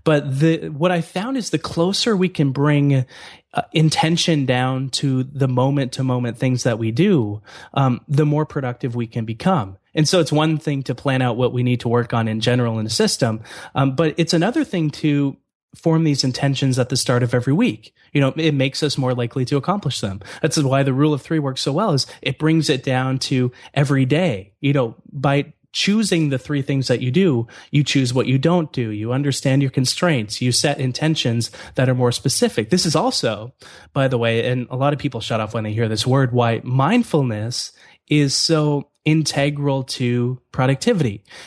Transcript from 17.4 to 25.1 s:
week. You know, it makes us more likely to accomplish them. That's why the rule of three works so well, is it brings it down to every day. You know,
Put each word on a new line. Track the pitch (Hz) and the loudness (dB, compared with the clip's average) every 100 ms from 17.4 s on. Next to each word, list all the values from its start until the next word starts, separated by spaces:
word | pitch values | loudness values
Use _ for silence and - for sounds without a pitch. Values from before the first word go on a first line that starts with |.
| 120 | 0
week. | 151 240 110 - _ _ | 2 0 -2 -12 _ _
You | 147 | 0
know, | 135 135 | 0 2
it | 160 | 0
makes | 147 131 - | 2 0 0
us | 151 139 | -2 0
more | 127 | -2
likely | 123 120 - 127 | -2 -2 -4 -2
to | 143 | -2
accomplish | 127 202 147 - | 0 -2 -2 -4
them. | 107 98 - - | -6 -8 -12 -4
That's | 156 160 | -2 0
why | 139 135 | 2 2
the | 139 | 2
rule | 131 151 | 2 2
of | 147 | 0
three | - 160 | -2 -4
works | 139 131 | -2 -4
so | - | -2
well, | 143 220 | 0 0
is | 143 - - | 0 -2 -6
it | - 139 | -8 -2
brings | 156 160 147 | 2 2 2
it | 131 | 0
down | 131 127 131 131 | 0 0 0 -2
to | - 131 123 - - | -2 0 0 -4 -8
every | - 139 139 | -2 2 2
day. | 131 143 185 104 95 _ | 2 2 0 -2 -8 _
You | 139 | 0
know, | 143 117 - - | 0 0 -4 -16